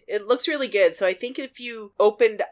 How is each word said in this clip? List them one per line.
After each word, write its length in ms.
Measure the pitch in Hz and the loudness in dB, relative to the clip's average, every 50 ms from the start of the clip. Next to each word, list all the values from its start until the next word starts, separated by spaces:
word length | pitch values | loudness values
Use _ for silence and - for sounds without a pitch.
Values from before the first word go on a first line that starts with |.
| _ - | _ -8
It 200 | 196 208 202 208 | -6 -6 -2 -2
looks 200 | 247 285 - 330 | -2 -2 0 -4
really 200 | 311 294 269 220 | -2 -2 -4 -2
good. 280 | 190 202 190 170 165 | 2 4 4 4 4
So 100 | - 196 185 | 2 -2 -2
I 60 | 185 | -2
think 260 | 185 - 247 269 - | -2 -8 -10 -8 -8
if 200 | 277 254 - - | -10 -10 -12 -14
you 340 | 247 240 233 220 214 202 _ _ | -12 -12 -12 -12 -14 -18 _ _
opened 440 | 208 214 214 - 240 220 214 202 - - | 2 2 4 4 2 2 2 0 -6 -4